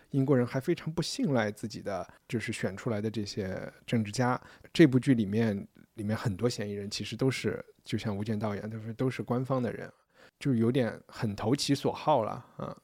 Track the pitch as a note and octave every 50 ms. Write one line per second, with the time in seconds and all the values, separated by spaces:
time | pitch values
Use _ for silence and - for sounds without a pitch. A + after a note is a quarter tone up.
0 | _ _ - C#3 C3+ C#3 C#3+ B2 B2 A#2 - C3+ - - E3+ - - D#3+ D#3+ -
1 | E3 - - - C4 F3 C#3 A#2 G#2+ G#2 G#2 - - G#2+ - - G2 G#2 G2 F2+
2 | E2+ - - - _ - - A2 - - G#2 - - G#2 F#2 G2 - B2+ A2+ G#2
3 | G#2 A2+ G#2+ A2+ G#2 G2+ - A2+ G2 F#2 F#2 - - - - - _ - - A#2
4 | A2 G2+ G#2 - B2 B2 B2+ - - - - - - - - - E3+ C3+ B2 B2+
5 | A#2+ C#3 C3 A2+ G#2+ F#2+ G2+ A2+ A#2 A2+ G2+ G2 - - _ - - _ - A2+
6 | G#2 G#2 A2 A2 - A#2+ F#2+ F#2 A2+ B2 A#2 - G#2 G#2 G2+ G2+ G2+ G2+ - -
7 | G#2+ - A2+ A2 C3+ C3+ B2+ - - A2 - - - - - _ - - - G#2+
8 | - A2 G2+ G2 G#2 G#2+ A2 G#2 A2 G#2+ G2+ G2 - A2 A2+ A2 G#2+ A2+ A2 -
9 | C3 C3 A#2+ - G#2+ - B2 B2 C3 B2+ C#3 C3 B2 A2 - - F2 F2 - _
10 | _ _ _ - - - _ - - C#3+ C3 A2+ A2+ A#2 B2+ C#3+ A#2+ A2 F2+ E2
11 | - - - - - G#2+ G2+ - G#2 A2 C3+ C#3+ - - C#3 - - B2+ - -
12 | - - D3+ B2+ G#2+ G2+ G2 A#2+ - - - - - - - -